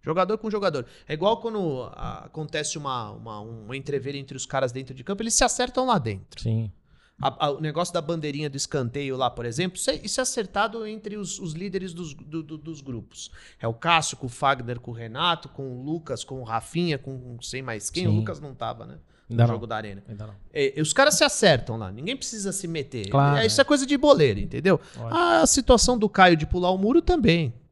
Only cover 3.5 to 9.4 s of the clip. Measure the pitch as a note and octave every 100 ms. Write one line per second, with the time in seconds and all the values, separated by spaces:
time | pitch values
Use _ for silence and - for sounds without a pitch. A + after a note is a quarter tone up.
3.5 | A2+ G#2 C3 C3+ C#3 A#2+ C#3 C3+ C3+ -
4.5 | C3+ C3 B2 C3 C3 B2 G3+ A3+ - B3
5.5 | - B3+ B3+ B3+ G#3+ A2+ G2 - - A2+
6.5 | A2+ A2 - _ _ _ _ B2+ B2 D3+
7.5 | C#3 D#3 D#3 F3+ F3 D3+ E3+ D3+ C#3+ D3+
8.5 | C#3 - D3+ A#2+ C3 C#3 B2+ B2+ A#2+